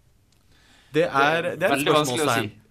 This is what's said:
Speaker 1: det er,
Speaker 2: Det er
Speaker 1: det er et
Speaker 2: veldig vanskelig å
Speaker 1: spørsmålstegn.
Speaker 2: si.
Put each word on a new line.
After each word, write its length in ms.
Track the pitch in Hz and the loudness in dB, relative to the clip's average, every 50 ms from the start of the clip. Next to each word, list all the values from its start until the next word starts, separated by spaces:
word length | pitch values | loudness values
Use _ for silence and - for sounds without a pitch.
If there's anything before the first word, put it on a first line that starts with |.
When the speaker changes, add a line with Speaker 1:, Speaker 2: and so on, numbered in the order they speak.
| _ _ _ _ _ _ _ _ _ _ _ _ _ _ _ _ _ _ | _ _ _ _ _ _ _ _ _ _ _ _ _ _ _ _ _ _
Speaker 1:
det 120 | 135 151 170 | -2 0 0
er, 380 | 175 139 135 139 151 160 170 | 0 2 2 2 2 2 0
Speaker 2:
Det 100 | 165 170 | -2 -4
er 40 | - | -4
Speaker 1:
det 60 | 156 | -2
er 100 | 180 190 | -2 0
et 60 | - 131 | 0 0
Speaker 2:
veldig 160 | 151 175 156 | 0 2 2
vanskelig 260 | 151 151 131 123 165 | 2 0 0 -2 0
å 60 | 151 | 0
Speaker 1:
spørsmålstegn. 240 | 135 117 113 110 104 | 0 0 0 -2 -4
Speaker 2:
si. 40 | - - _ _ | -10 -16 _ _